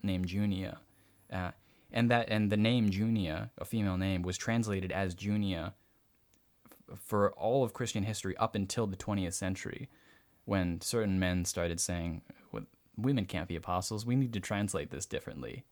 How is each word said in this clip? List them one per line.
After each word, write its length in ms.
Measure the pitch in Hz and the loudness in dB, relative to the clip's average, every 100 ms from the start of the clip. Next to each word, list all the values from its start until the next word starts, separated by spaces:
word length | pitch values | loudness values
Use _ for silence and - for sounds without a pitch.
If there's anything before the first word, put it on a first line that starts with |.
named 280 | 101 92 90 | -2 0 0
Junia, 460 | 98 104 95 95 - - _ _ _ - | 0 0 0 -2 -8 -16 _ _ _ -8
uh, 200 | 92 90 - _ _ - | -4 -4 -6 _ _ -6
and 160 | 113 120 | 2 4
that, 200 | 120 113 | 4 4
and 220 | 107 104 | 2 4
the 60 | 104 | 4
name 320 | 110 123 107 | 4 4 4
Junia, 600 | 95 113 110 85 80 110 - | 2 2 2 0 -2 -4 -8
a 80 | - | -4
female 320 | 113 101 92 | 0 2 2
name, 240 | 95 92 | 2 0
was 140 | 90 92 | 0 -2
translated 540 | - 117 107 95 92 | 0 0 2 0 0
as 220 | 90 95 87 | -2 -2 -2
Junia 520 | 101 104 98 87 87 - _ _ _ _ _ _ _ _ - - - | 0 2 2 0 -4 -8 _ _ _ _ _ _ _ _ -20 -20 -18
f-, 80 | 98 | -16
for 320 | - 104 101 | -2 4 4
all 300 | - 104 135 | 2 2 2
of 100 | 123 | 2
Christian 300 | - 120 110 | 0 -4 -2
history 320 | 101 104 95 - | -2 -2 -4 0
up 180 | 113 104 | 0 0
until 320 | 98 - 107 | -2 0 -2
the 80 | 92 | -2
twentieth 380 | - 101 90 | -2 0 0
century, 560 | - 95 95 - - - _ - - _ _ - | -2 -4 -4 -6 -8 -12 _ -20 -20 _ _ -2
when 340 | 98 90 87 | 0 2 0
certain 380 | - 120 104 95 | 0 0 2 4
men 240 | 90 90 87 | 4 2 0
started 340 | - 85 85 | 0 0 0
saying, 400 | - 87 85 82 - - - | -2 -2 -2 -6 -10 -20 -12
"Well, 120 | - - _ _ - | -12 -12 _ _ -4
women 280 | 123 135 98 | 2 2 2
can't 220 | 92 95 | -2 -4
be 60 | 82 | -4
apostles. 480 | 82 90 - 107 117 | -2 -2 0 -4 0
We 100 | 127 | 2
need 160 | 127 | 2
to 60 | 107 | 0
translate 500 | - 104 101 90 73 | -2 0 0 -2 -4
this 160 | - - | -6 -6
differently." 600 | - - 71 58 - - | -6 -6 -10 -10 -10 -14